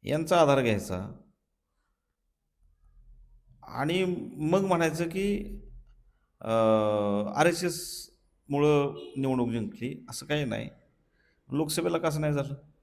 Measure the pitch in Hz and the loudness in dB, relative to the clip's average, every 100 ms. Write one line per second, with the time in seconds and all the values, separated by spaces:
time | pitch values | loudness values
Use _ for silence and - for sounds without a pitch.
0 | - 147 160 175 151 135 120 104 - 92 | -2 -2 2 4 6 6 4 0 -2 -6
1 | 98 - _ _ _ _ _ _ _ _ | -8 -14 _ _ _ _ _ _ _ _
2 | _ _ _ _ _ _ _ _ _ - | _ _ _ _ _ _ _ _ _ -20
3 | - - - - _ - - 113 143 180 | -20 -20 -20 -20 _ -20 -14 -4 0 0
4 | 185 175 - - 151 185 190 170 165 160 | 0 -2 -6 -4 2 2 4 2 2 0
5 | 170 180 202 202 - - - - - _ | -4 -2 -2 -2 -6 -12 -16 -20 -20 _
6 | _ _ _ _ - 113 110 110 107 104 | _ _ _ _ -2 2 4 4 4 2
7 | 104 101 104 - 160 170 175 - - - | 2 0 -2 2 2 2 -4 -6 -10 -14
8 | - _ _ _ _ 143 147 147 143 143 | -16 _ _ _ _ 2 4 4 2 -4
9 | - 135 135 127 120 113 104 - 123 151 | -10 -4 -2 0 0 -2 -4 -6 -10 -10
10 | - 123 - 147 135 107 120 - _ _ | -14 -14 -4 -2 -2 -4 -8 -14 _ _
11 | _ _ _ _ _ 135 156 156 170 170 | _ _ _ _ _ -2 -2 0 0 0
12 | 170 151 151 147 139 143 - _ | 0 0 0 0 -4 -8 -14 _